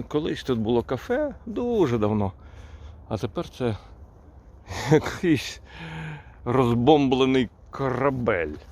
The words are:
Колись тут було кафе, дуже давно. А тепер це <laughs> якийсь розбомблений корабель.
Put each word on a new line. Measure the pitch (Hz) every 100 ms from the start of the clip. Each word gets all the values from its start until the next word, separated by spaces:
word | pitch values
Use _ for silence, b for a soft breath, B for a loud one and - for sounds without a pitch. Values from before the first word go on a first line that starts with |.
| 127
Колись | 151 165 160
тут | - 123
було | 107 120
кафе, | 113 131 - 247 302 - -
дуже | 202 240 233 156 117
давно. | 104 107 98 - B B B B B B -
А | 110
тепер | 110 - 165
це | - 123 104 B - - - -
<laughs> | - - - - - 123
якийсь | 151 - - 180 147 - - B B 160 160 160 151 B B
розбомблений | - 131 123 120 120 156 135 127 131 131 113 - -
корабель. | - 135 123 135 131 120 98 78 76 -